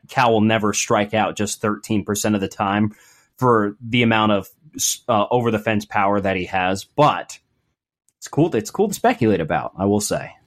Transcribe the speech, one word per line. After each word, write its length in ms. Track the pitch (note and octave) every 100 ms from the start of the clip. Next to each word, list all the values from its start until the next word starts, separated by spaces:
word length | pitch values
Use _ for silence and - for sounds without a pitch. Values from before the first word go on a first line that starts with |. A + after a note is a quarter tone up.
| -
Cal 240 | - A#2+
will 80 | A2
never 320 | A2 A2 G#2
strike 380 | - - A2 G2+
out 220 | A2 F#2 -
just 260 | G2+ -
thirteen 420 | A2 G#2 - G#2+
percent 300 | F#2 G#2 G#2+
of 80 | G#2
the 60 | F#2+
time 460 | - G2 G#2 G#2+ - - _ _ -
for 380 | B2+ A2+ G#2 G#2
the 220 | A#2 B2
amount 300 | A#2 A2 G#2+
of, 160 | G2+ - _ - - - - -
uh, 180 | G#2+ G#2
over-the-fence 560 | B2 A#2 G#2+ A2+ G#2 -
power 340 | G#2 G2 G2+
that 160 | F#2+ F#2+
he 80 |
has, 400 | F2+ F#2+ F#2 G2+
but 540 | - - D3 F2+ - - _ _ _ _ _ _ _ _
it's 100 | -
cool. 260 | - A2+
It's 160 | A2+ -
cool 180 | - G#3
to 60 |
speculate 460 | - A#3 B3 A2 F#2
about, 320 | D#2 D#2 B1 -
I 100 | G2
will 140 | G#2
say. 340 | - D#2+ - -